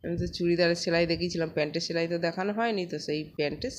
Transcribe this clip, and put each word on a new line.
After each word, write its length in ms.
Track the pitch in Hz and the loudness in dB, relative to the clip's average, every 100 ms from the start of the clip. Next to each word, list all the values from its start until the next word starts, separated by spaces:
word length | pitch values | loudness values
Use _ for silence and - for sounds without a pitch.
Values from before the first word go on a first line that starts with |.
আমি 120 | - 170 | -4 -2
তো 60 | 175 - | -2 0
চুড়িদারের 440 | 175 175 170 170 | 2 4 4 4
সেলাই 220 | 180 170 170 | 2 2 2
দেখিয়েছিলাম, 380 | 165 175 170 160 - | 2 0 -2 -2 0
প্যান্টের 280 | 151 165 170 | 0 -2 -2
সেলাই 200 | 165 165 | -2 0
তো 40 | 170 170 | 0 0
দেখানো 260 | 170 196 208 | 0 -2 0
হয়নি, 260 | 233 208 175 | 0 0 -2
তো 60 | 156 151 | -6 -4
সেই 160 | 151 151 - | -4 -4 -2
প্যান্টের 360 | 147 151 254 | -2 -2 -6